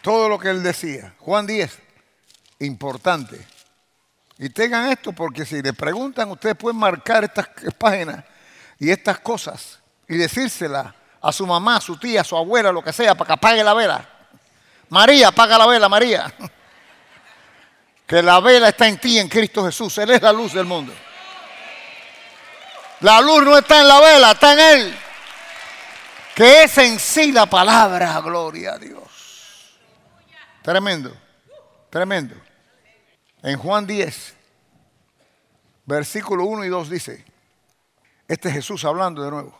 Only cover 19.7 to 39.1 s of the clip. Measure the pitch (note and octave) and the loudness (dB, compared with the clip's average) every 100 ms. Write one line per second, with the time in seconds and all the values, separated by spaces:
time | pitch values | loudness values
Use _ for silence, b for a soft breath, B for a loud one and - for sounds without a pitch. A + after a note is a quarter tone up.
19.7 | - G#3+ - G#3 B3 A3 G#3+ A3+ D#3+ F3+ | -6 -10 -8 0 2 2 0 -2 -6 -6
20.7 | F3 C3 - - - - - - - - | -8 -10 -18 -20 -20 -20 -20 -20 -20 -20
21.7 | - - - - - - - - - - | -20 -20 -20 -20 -20 -20 -20 -20 -20 -20
22.7 | - - - F#3+ A3 C#4 D#4 C#4 D4 - | -20 -20 -2 4 6 6 2 6 4 6
23.7 | D4+ C#4+ C#4 D#4 D4+ A#3+ G#3+ C#4+ D4 D#4+ | 4 8 8 8 8 6 6 4 6 6
24.7 | D4 G#3 - - - - - - - - | 4 2 -10 -20 -20 -20 -20 -20 -20 -20
25.7 | - - - - - - - A#3 D4 D#4 | -20 -20 -20 -20 -20 -18 2 8 8 8
26.7 | - B3+ A3 - - D4+ B3 G#3+ F#3+ F#3+ | 4 0 0 -4 0 0 2 2 2 2
27.7 | A3+ G#3+ F3+ F3 D#3 D#3 E3+ D#3+ D#3+ F#3+ | 4 2 0 -4 -4 -6 -8 -8 -10 -12
28.7 | - - - - - - - - _ _ | -12 -16 -20 -20 -20 -20 -20 -20 _ _
29.7 | _ _ _ _ _ _ _ - _ - | _ _ _ _ _ _ _ -20 _ -4
30.7 | F3+ G3+ E3+ B2+ - _ _ _ _ _ | -4 -4 -8 -10 -18 _ _ _ _ _
31.7 | _ _ D#3+ F#3 G3 C3+ - _ _ _ | _ _ -8 -6 -6 -8 -16 _ _ _
32.7 | _ _ _ _ _ _ _ C#3 C#3 E3 | _ _ _ _ _ _ _ -10 -10 -6
33.7 | G#3 G3+ G#3 E3+ - - _ _ _ _ | -6 -6 -8 -8 -10 -20 _ _ _ _
34.7 | _ _ _ _ _ _ _ _ _ _ | _ _ _ _ _ _ _ _ _ _
35.7 | _ - D3 D3 A3 G#3 F#3+ F#3 G#3+ G3 | _ -10 -8 -8 -12 -8 -6 -6 -8 -8
36.7 | F3+ D#3 E3+ - A#2 _ _ _ _ _ | -10 -10 -12 -14 -20 _ _ _ _ _
37.7 | _ _ _ _ _ _ E3 F#3 C#3+ C3 | _ _ _ _ _ _ -10 -8 -10 -10
38.7 | G3 D#3 D#3+ F#3 | -10 -8 -6 -6